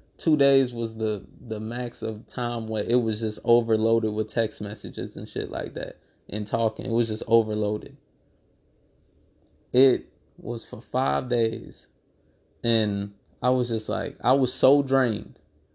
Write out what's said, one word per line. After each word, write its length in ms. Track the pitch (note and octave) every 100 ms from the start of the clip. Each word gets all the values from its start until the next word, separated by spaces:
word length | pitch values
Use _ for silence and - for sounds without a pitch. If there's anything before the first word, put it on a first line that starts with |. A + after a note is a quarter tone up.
| _ _
Two 220 | E3 D3+
days 340 | C#3 C#3 B2+
was 240 | A#2+ A2+ A2
the, 300 | A2 G#2 - - A#2+
the 140 | G#2+
max 400 | A2 A#2+ B2 -
of 260 | A2 G#2+ -
time 400 | - A#2+ A#2 A2
where 180 | A2
it 180 | G2+ B2
was 180 | A2+ A2
just 200 | A2 G#2
overloaded 680 | A#2+ A#2+ A#2 A2 A2 A#2 A2
with 180 | G#2+ G#2+
text 300 | A#2+ A2 -
messages 540 | G#2 G#2 G#2 - G#2+ -
and 120 | G#2+
shit 220 | A2 -
like 240 | - -
that. 240 | - - - _ _ -
And 160 | G#2+ G#2
talking. 400 | A#2 A2 - A2
It 60 |
was 160 | A#2 A2+
just 160 | G#2+ -
overloaded. 720 | A#2 G#2+ G#2+ G#2+ G#2+ - - _ _ _ _ _ _ _ _ _ _ _ _ _ _ _ _ _
It 320 | B2+ C3+ A#2+ - _ _ -
was 260 | - A#2
for 160 | - A2
five 480 | - C3 C3+ C#3 B2+
days. 600 | A#2+ A2+ A2 - - - _ _ _ _ _ _ _
And 480 | A#2 A2+ G#2+ G2+ G2+ - _ -
I 80 | B2+
was 180 | B2+ A#2
just 200 | A2+ G#2+
like, 280 | G2+ F2+ -
I 100 | A#2+
was 200 | C#3 B2+
so 300 | - C3 C#3+
drained. 560 | C3+ C3+ B2 G2+ - - _ _ _